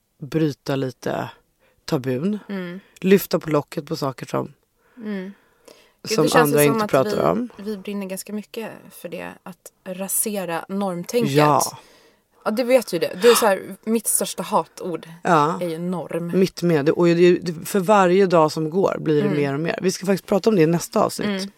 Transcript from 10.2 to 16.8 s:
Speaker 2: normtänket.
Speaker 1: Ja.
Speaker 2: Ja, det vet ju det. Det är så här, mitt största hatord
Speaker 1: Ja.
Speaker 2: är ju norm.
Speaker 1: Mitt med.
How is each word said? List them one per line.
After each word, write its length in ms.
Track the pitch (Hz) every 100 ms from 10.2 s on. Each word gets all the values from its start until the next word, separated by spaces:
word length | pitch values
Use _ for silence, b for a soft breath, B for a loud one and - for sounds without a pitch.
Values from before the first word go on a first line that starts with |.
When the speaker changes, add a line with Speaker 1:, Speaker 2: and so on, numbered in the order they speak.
| 226 202 175 165 -
Speaker 2:
normtänket. 640 | 196 196 175 175 240 180
Speaker 1:
Ja. 300 | 139 151 139 - B B B B B _ _ -
Speaker 2:
Ja, 60 |
det 120 | 220
vet 300 | 240 254 214
ju 60 | 170
det. 200 | 147 180
Det 60 | 233
är 80 | 226
så 100 | 226
här, 300 | 190 110 196
mitt 240 | - 226 -
största 360 | - 196 -
hatord 640 | 170 196 180 - 185 165 165 165
Speaker 1:
Ja. 380 | - 165 147 185
Speaker 2:
är 80 | 180
ju 80 | 160
norm. 540 | 175 180 143 170 170 175
Speaker 1:
Mitt 260 | 190 -
med. 240 | 175 156